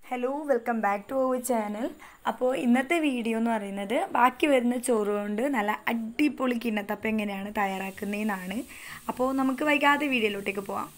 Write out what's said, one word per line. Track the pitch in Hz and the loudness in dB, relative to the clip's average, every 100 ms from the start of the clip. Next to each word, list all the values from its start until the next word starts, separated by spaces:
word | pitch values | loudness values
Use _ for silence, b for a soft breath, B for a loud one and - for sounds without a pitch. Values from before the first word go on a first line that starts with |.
| - | -8
Hello, | 254 247 285 302 | -4 -2 -4 0
welcome | 247 226 226 214 | 0 2 0 0
back | 202 202 | 0 -2
to | |
our | 269 262 254 247 | 0 2 0 0
channel. | 240 208 208 277 - B B - | 0 0 -4 -6 -8 B B -6
അപ്പോൾ | - 254 262 | -2 0 0
ഇന്നത്തെ | 262 240 262 339 | 4 4 4 2
വീഡിയോ | 311 254 226 226 | 2 0 0 0
എന്ന് | 226 | 0
പറയുന്നത് | 226 202 196 202 262 381 | 0 -2 -6 -2 -2 0
ബാക്കി | - 247 247 311 | 4 4 4 4
വരുന്ന | 269 240 247 | 4 4 0
ചോറ് | 240 233 202 | 2 2 2
കൊണ്ട് | 208 208 208 | 0 -2 -2
നല്ല | 262 269 208 214 - | 0 0 0 -2 -2
അടിപൊളി | 233 226 233 302 - 262 240 | -2 -4 0 0 2 0 0
കിണ്ണത്തപ്പം | 240 214 202 208 220 | 0 -2 -2 -4 -2
എങ്ങനെയാണ് | 220 208 196 202 214 | -2 -2 -4 -6 -2
തയ്യാറാക്കുന്നതെന്നാണ്. | 196 190 190 190 202 208 214 190 180 214 294 B B B - | -2 -2 -6 -8 -6 -2 -2 -4 -4 -6 -8 B B B -8
അപ്പോൾ | 226 254 269 | -2 0 2
നമുക്ക് | 262 262 | 0 2
വൈകാതെ | 302 294 294 285 294 | 2 4 4 4 2
വീഡിയോയിലോട്ടേക്ക് | 262 214 196 196 202 | 2 0 -2 -4 -6
പോവാം. | 196 202 226 | -6 -6 -6